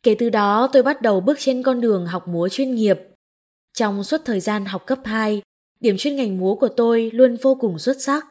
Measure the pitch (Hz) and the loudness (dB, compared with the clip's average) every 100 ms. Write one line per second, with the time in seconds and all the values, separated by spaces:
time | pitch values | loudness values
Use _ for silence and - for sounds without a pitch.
0 | 247 214 233 214 202 208 262 269 247 285 | 2 2 0 2 2 2 4 2 2 0
1 | 226 196 190 294 269 254 254 247 233 196 | 0 2 0 0 -2 0 -2 0 0 0
2 | 175 175 180 170 180 - 269 240 214 185 | -2 -8 -6 -2 -2 -2 -2 0 2 0
3 | - _ _ _ _ _ _ - 220 202 | -4 _ _ _ _ _ _ -4 -4 -4
4 | 196 311 311 202 180 208 196 190 - 262 | -4 -4 -2 -4 -2 -4 -6 -10 -6 -6
5 | 214 220 214 208 - _ _ _ 226 190 | -4 -2 -2 -2 -6 _ _ _ 0 0
6 | 294 277 233 190 185 202 226 226 233 233 | -2 -2 -4 -2 -2 0 0 2 2 2
7 | 226 226 254 233 269 262 233 160 240 269 | 0 4 4 6 2 2 0 -2 -4 -4
8 | - 285 - | -2 -4 -4